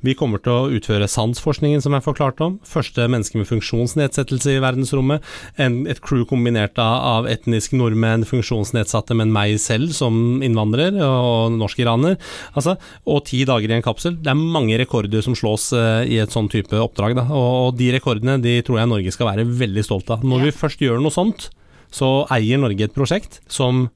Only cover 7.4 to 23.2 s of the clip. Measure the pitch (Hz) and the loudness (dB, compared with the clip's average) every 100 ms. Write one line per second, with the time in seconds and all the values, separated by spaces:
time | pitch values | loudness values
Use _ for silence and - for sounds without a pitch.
7.4 | - 117 - 131 120 110 113 113 110 131 | 0 -2 0 0 2 2 2 2 0 -2
8.4 | 117 117 101 120 104 113 - 117 110 107 | -2 -2 -2 -2 -2 -2 0 0 2 2
9.4 | 104 107 - 113 156 147 127 113 117 127 | 2 0 0 0 0 0 0 2 2 2
10.4 | 135 110 107 113 170 196 147 131 123 117 | 0 2 2 2 2 2 2 2 2 2
11.4 | 113 113 107 - 120 117 156 190 - - | 2 0 -2 0 0 2 2 0 -4 -16
12.4 | - - 131 190 - - - 147 - 127 | -6 -2 0 -2 -6 -12 -2 -2 0 -2
13.4 | 131 123 107 113 120 107 170 175 156 139 | 2 2 2 0 0 -4 -4 -4 -2 0
14.4 | 160 165 120 113 127 123 101 110 107 127 | 0 0 2 0 0 0 0 0 0 0
15.4 | 110 107 - 123 113 110 123 113 107 117 | 0 0 0 2 2 2 2 0 0 0
16.4 | 107 110 98 107 113 - 104 123 120 147 | 0 -2 -2 0 0 0 0 0 0 0
17.4 | 123 127 127 123 123 127 131 110 123 135 | 2 2 0 2 2 2 0 0 0 2
18.4 | 120 120 - 117 117 110 92 - 117 101 | 2 0 2 0 2 0 -2 -2 -2 0
19.4 | 117 120 120 98 104 101 - 113 131 127 | 0 0 -2 -2 -2 -2 -2 -2 0 2
20.4 | 139 147 156 - 135 117 151 160 196 - | 2 0 -4 0 0 2 0 0 0 -2
21.4 | - - - - - - 135 135 147 127 | -10 -16 -20 -20 -18 -2 0 0 0 0
22.4 | 107 131 135 98 107 - 135 190 | 2 2 0 0 -2 0 0 0